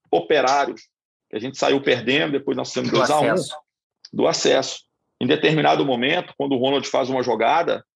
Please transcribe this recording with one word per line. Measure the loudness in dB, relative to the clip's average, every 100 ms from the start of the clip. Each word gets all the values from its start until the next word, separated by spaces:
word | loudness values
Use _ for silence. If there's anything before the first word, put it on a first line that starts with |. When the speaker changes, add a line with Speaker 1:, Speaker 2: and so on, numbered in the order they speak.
| -2
Speaker 1:
Operário, | -2 2 2 2 2 0 -6 -16 _ _ _ -12
que | -10
a |
gente | -8 -2
saiu | 0 2
perdendo, | 2 0 0 0 0
depois | -2 -4 -4
nós | -4
fizemos | -4 -2
Speaker 2:
Do | 0
Speaker 1:
dois | 2
a | 2
um, | 2
Speaker 2:
acesso. | 0 -4 -10 _ _ _ _ -10
Speaker 1:
do | 0 0
acesso. | 2 2 2 0 -10 _ _ _ -6
Em | 0
determinado | 2 2 2 2 2 0
momento, | 0 0 -2 -4 -6
quando | -2
o | 0
Ronald | 0 0 0
faz | -2 0
uma | -2
jogada, | -2 0 2 2 0 -4 _